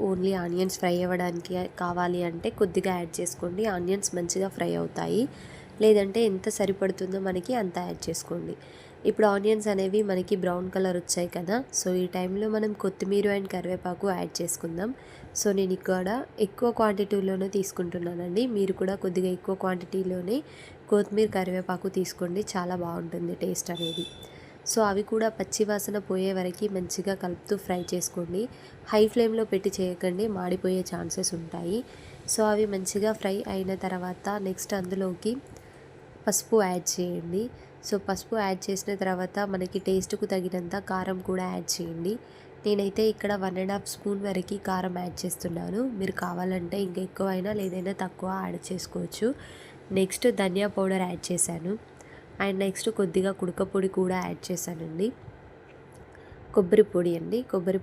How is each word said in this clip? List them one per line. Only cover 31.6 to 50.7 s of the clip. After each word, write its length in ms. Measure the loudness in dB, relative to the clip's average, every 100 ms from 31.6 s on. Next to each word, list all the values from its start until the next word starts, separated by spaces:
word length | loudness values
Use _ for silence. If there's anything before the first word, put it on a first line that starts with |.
| -2 -2 -4 -12 -18 -12 -4
So, 80 | 2 4
అవి 140 | 4 4 0
మంచిగా 380 | -2 0 2 2
ఫ్రై 140 | 0 -2 -2 -2
అయిన 200 | -2 -2 -2
తర్వాత, 440 | -4 -4 -6 -4 -2 -2
నెక్స్ట్ 280 | -4 -2 -2
అందులోకి 540 | -2 0 0 -2 -2 -4 -6 -18 -20 -20 -20 -20 -20 -6 0
పసుపు 300 | 0 4 4 6
యాడ్ 180 | 2 -2 -2
చేయండి. 480 | -2 -2 -2 -2 -2 -6 -18 -16 -2
So, 80 | -2 0
పసుపు 280 | -4 -2 0
యాడ్ 180 | 2 0 -2
చేసిన 260 | -4 -2 0
తర్వాత, 380 | 0 0 0 -2 0
మనకి 260 | 0 -2 0 2
టేస్ట్‌కు 380 | 2 2 -2 0
తగినంత 420 | 0 0 -2 -2 -4 -2
కారం 280 | -2 -2 -2 -2
కూడా 160 | -2 -2
యాడ్ 140 | -4 -4 -4
చేయండి. 380 | -4 -4 -2 -2 -6 -20 -20 -4 2
నేనైతే 380 | 2 2 4 4
ఇక్కడ 180 | 4 0 0
వన్ 140 | 0 0
అండ్ 120 | 0 -2
హాఫ్ 140 | -4
స్పూన్ 280 | -6 -4 -2 0
వరకు 300 | -2 -2 -4 0
కారం 280 | 0 0 -2
యాడ్ 160 | -4 -6
చేస్తున్నాను. 580 | -6 -4 -4 -4 -2 -2 -2 -2
మీరు 160 | -2 -2
కావాలంటే 560 | -4 -2 -2 -2 -2 -2 -2
ఇంకా 160 | -2 -6
ఎక్కువైనా, 460 | -2 0 0 0 -2
లేదైనా 340 | -2 -2 -4 -4
తక్కువ 260 | -6 -4 -4 -4 -4
యాడ్ 160 | -6 -6
చేసుకోవచ్చు. 580 | -6 -6 -6 -6 0 0 0 -6 -18 -18 -20 -2 2
నెక్స్ట్ 280 | 2 4 4 4
ధనియా 280 | 2 2 2